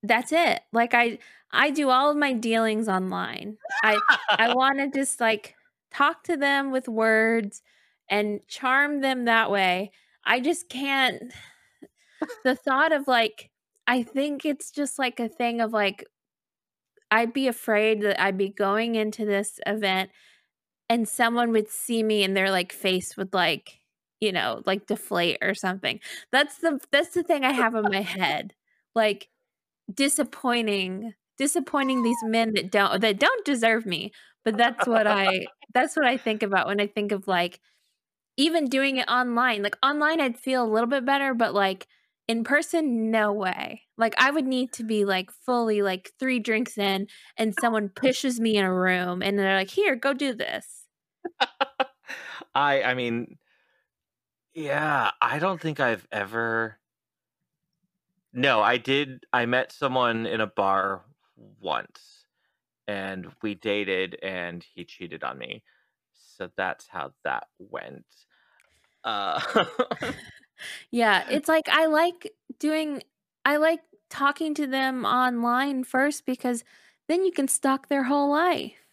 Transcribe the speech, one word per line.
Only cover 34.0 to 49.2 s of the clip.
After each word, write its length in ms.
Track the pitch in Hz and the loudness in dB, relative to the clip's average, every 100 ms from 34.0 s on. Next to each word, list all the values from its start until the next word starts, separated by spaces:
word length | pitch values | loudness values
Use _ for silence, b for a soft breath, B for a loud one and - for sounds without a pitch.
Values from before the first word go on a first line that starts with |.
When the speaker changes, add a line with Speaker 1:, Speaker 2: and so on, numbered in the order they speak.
| 208 B B B - | -8 B B B -4
Speaker 1:
But 120 | 214 | 2
that's 300 | 240 240 254 | 2 2 2
what 200 | 226 214 | 4 4
I, 420 | 208 196 190 - _ | 4 2 0 -4 _
Speaker 2:
<laughs> 140 | - | -2
Speaker 1:
that's 220 | 247 294 - | 0 0 2
what 100 | 269 | 2
I 100 | 247 | 2
think 260 | - 214 | -2 -2
about 240 | 208 190 - | 2 2 2
when 140 | 202 | 0
I 60 | 202 | -2
think 240 | 214 208 | -2 -2
of, 140 | 208 196 | -4 -2
like, 340 | 185 175 - _ _ _ _ _ _ _ - | 0 0 -4 _ _ _ _ _ _ _ 0
even 280 | 294 330 285 | 2 2 0
doing 320 | 262 277 262 | 0 0 0
it 100 | - | 0
online. 540 | 240 247 233 254 214 | 0 0 2 2 0
Like, 140 | 202 - | -2 0
online, 380 | 269 294 302 330 | 0 2 2 2
I'd 160 | 269 233 | 0 -2
feel 240 | - 254 | -2 0
a 80 | 233 | 2
little 160 | 214 233 | 2 2
bit 160 | 277 247 | 0 0
better, 280 | 277 277 | 0 0
but, 200 | 247 226 | 0 0
like, 340 | 196 196 190 - _ _ _ - | 2 0 -2 -12 _ _ _ -4
in 160 | 233 | -4
person, 680 | 233 285 320 339 311 233 220 | 2 0 2 0 0 0 2
no 220 | 220 214 | 2 2
way. 500 | 208 185 - - - _ - | 0 -2 -4 -8 -12 _ -2
Like, 180 | 226 - | -2 2
I 140 | 254 | 0
would 140 | 294 262 | 0 -2
need 260 | 254 254 | -2 -4
to 100 | - | -6
be, 220 | 220 220 202 | -4 0 0
like, 260 | 185 185 | 0 -4
fully, 500 | - - 247 233 214 | -12 -4 -2 0 0
like, 300 | 202 185 - _ | 0 -2 -8 _
three 200 | 262 254 | -2 -2
drinks 380 | 214 220 233 - | 0 -2 -2 -2
in 300 | 202 190 196 B B B | 0 0 -4 B B B
and 160 | 220 196 | -2 0
someone 340 | 233 220 208 | 0 0 -2
Speaker 2:
<laughs> 60 | - | 0
Speaker 1:
pushes 440 | 262 254 277 247 | 0 2 -2 0
me 160 | 226 208 | 2 2
in 80 | 190 | 2
a 80 | |
room 480 | 185 185 180 180 180 | 2 2 2 0 -2